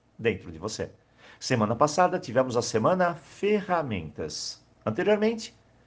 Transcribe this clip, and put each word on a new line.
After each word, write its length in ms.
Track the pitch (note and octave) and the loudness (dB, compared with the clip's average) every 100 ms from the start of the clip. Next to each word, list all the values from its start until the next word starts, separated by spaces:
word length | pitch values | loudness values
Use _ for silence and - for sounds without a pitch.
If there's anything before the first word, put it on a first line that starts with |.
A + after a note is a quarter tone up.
| _ - | _ -2
dentro 320 | A2+ F#2 F2 | 0 0 -8
de 80 | D#2+ | -10
você. 320 | G#2+ - D#2+ - _ _ - - | -8 -6 -8 -10 _ _ -20 -14
Semana 340 | - A#2+ G#2+ | -2 2 2
passada 460 | A2+ D3 F#3 F3+ F3+ | 4 2 4 2 2
tivemos 380 | B2+ A#2+ B2+ A#2 | 0 0 2 0
a 40 | |
Semana 540 | A2+ G#2+ C#3+ F#3 F3 | 0 2 2 2 0
Ferramentas. 1500 | - - - G3+ G#3 F#3 E3+ C#3 F#2+ D2+ - D2+ - - - _ _ | -2 -14 -4 0 0 0 -2 -2 -6 -6 -8 -8 -8 -10 -14 _ _
Anteriormente, 720 | G#2+ A2 F#3+ G#3 G#3+ A3+ - _ _ _ | -4 0 2 2 2 -2 -10 _ _ _